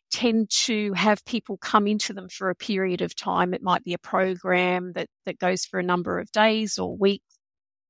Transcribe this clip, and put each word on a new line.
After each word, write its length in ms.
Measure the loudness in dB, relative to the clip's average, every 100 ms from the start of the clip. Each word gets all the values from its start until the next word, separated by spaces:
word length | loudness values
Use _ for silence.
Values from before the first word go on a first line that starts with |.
| -8
tend 400 | 0 2 2 2
to 420 | 0 0 0 0
have 320 | 2 2 2 0
people 320 | -6 -6 -10
come 300 | 2 4 4
into 260 | 0 -2
them 160 | -8 -12
for 220 | -6 -4
a 40 | -4
period 460 | -2 0 0 0
of 140 | -4 -4
time. 400 | -2 0 0 0
It 80 |
might 200 | 0 0
be 120 | -2 -8
a 20 |
program 960 | -2 0 0 -2 0 2 2 0 -2
that, 140 | -8 -8 _ -10
that 140 | -2
goes 260 | -2 -2 -4
for 140 | -4
a 40 |
number 360 | 0 0 0 -4
of 120 | -2
days 460 | 2 4 2 -2 -4
or 180 | -4 2
weeks. 300 | 2 2 _ _ _ _ _ _ _